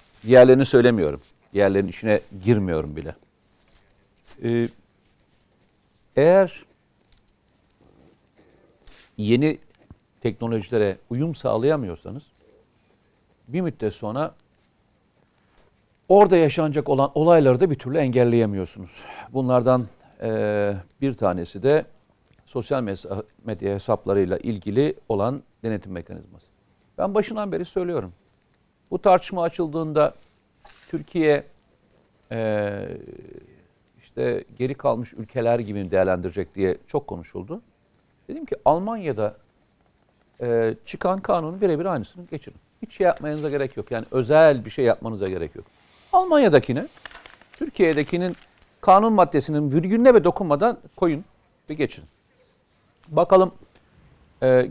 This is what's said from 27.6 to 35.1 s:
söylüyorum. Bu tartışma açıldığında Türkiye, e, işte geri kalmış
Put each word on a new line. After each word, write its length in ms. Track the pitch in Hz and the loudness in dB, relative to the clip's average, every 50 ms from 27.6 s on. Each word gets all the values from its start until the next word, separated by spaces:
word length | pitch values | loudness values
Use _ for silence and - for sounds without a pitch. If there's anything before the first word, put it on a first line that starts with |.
| 175 | -8
söylüyorum. 480 | 170 - 196 180 175 175 147 101 90 87 _ _ _ _ _ _ _ _ _ _ _ _ _ _ _ | -8 -6 -6 -4 -4 -4 -6 -6 -8 -12 _ _ _ _ _ _ _ _ _ _ _ _ _ _ _
Bu 100 | - 185 | -8 -2
tartışma 420 | - 208 185 180 - - - 180 170 | 2 4 4 4 2 -2 -6 -4 -4
açıldığında 720 | 170 - - 175 156 143 165 160 156 151 156 151 147 - - _ _ _ _ _ _ _ _ _ - - - - - | -4 -4 -4 -6 -4 -4 -6 -6 -2 0 2 0 0 0 -6 _ _ _ _ _ _ _ _ _ -20 -20 -20 -14 -12
Türkiye, 540 | - 160 147 - - 175 160 151 147 139 - - - _ _ _ _ _ _ _ _ _ _ _ _ _ _ _ | -10 -10 -10 -6 -4 0 2 2 2 2 0 -6 -16 _ _ _ _ _ _ _ _ _ _ _ _ _ _ _
e, 480 | - 113 113 110 107 104 104 101 101 101 95 90 87 - - - - - - - - - - - _ _ _ _ _ _ _ _ _ _ | -8 -6 -4 -2 -2 -2 -2 -4 -6 -8 -10 -12 -12 -14 -16 -18 -20 -20 -20 -20 -20 -20 -20 -20 _ _ _ _ _ _ _ _ _ _
işte 440 | _ _ _ - 127 123 120 98 - - - - | _ _ _ -6 -4 -4 -4 -6 -8 -12 -10 -8
geri 160 | 127 127 139 | -6 -6 -6
kalmış 400 | - - 135 120 113 120 113 | -4 -2 -2 -2 -2 -4 -10